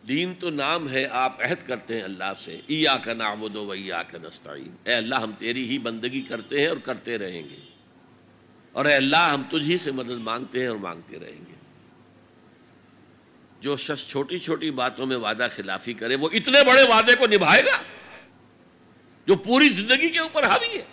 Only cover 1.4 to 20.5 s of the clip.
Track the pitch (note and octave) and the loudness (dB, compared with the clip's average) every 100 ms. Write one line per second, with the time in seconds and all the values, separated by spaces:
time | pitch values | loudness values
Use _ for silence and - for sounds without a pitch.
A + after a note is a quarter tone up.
1.4 | C#3+ F3+ - A#2+ - A#2 G2 F#2+ F#2+ F#2+ | -2 -2 -4 -8 -6 -6 -6 -8 -8 -8
2.4 | - D#2+ G2 D#3 D3+ B2+ G#2+ A#2 A2 G#2+ | -12 -16 -6 0 2 0 -2 -4 -4 -4
3.4 | G#2+ G#2 G2+ G2 F#2+ E2+ E2+ E2+ D#2+ - | -8 -8 -8 -10 -6 -8 -8 -14 -16 -18
4.4 | D#2 D2 D2 - G2+ A#2+ A2+ C3 A2+ G2+ | -16 -14 -16 -12 -2 -2 0 -4 -4 -6
5.4 | A2+ A#2+ A#2+ C3 A#2 A2+ B2 C3+ - A#2 | -6 -6 -4 -4 -6 -6 -6 -8 -8 -10
6.4 | G#2 C#3 D3+ D3+ B2+ A2+ - A2+ F#2+ F2 | -4 -2 0 -2 -6 -10 -6 -6 -6 -10
7.4 | D2 C#2 - _ _ _ _ _ _ _ | -14 -18 -20 _ _ _ _ _ _ _
8.4 | _ _ _ - C#3+ C#3+ C3+ D#3 E3+ C#3+ | _ _ _ -2 2 4 4 4 4 0
9.4 | C3 D#3 D3 F3 D#3+ C3 A#2+ B2 A2+ A#2 | -2 -4 0 -2 -2 -6 -6 -8 -4 -6
10.4 | B2+ B2 B2+ A2 F#2 E2+ E2 - - - | -4 -4 -4 -4 -8 -10 -16 -18 -16 -18
11.4 | - - - - - _ _ _ _ _ | -20 -20 -20 -20 -20 _ _ _ _ _
12.4 | _ _ _ _ _ _ _ _ _ _ | _ _ _ _ _ _ _ _ _ _
13.4 | _ _ C3 C#3 - C#3 - D3 C#3+ F3 | _ _ -6 -6 -6 -8 -6 -6 -6 -6
14.4 | F3 D#3+ D#3+ C3 B2+ A2+ C3 B2+ G#2+ A2 | -4 -4 -4 -2 -4 -4 -4 -2 -2 -2
15.4 | A#2+ - F#2+ F#2+ A#2+ G#2 A2+ C3+ D#3+ A3 | -2 -4 -8 -8 -8 -8 -2 0 0 0
16.4 | B3 C#4 C4+ C4 B3+ A3 A3 B3 A#3+ G#3 | 4 6 8 8 8 8 6 6 6 4
17.4 | D#3+ G#3+ F#4+ C5 - - - - - _ | 6 6 6 0 -4 -18 -20 -20 -20 _
18.4 | _ _ _ _ _ _ _ _ - F#3+ | _ _ _ _ _ _ _ _ 2 2
19.4 | G3 C4 D4 F#3+ G#3+ C4+ E4 E4+ D#4+ D#4 | 4 6 6 4 2 2 2 0 -2 0
20.4 | C4 | 2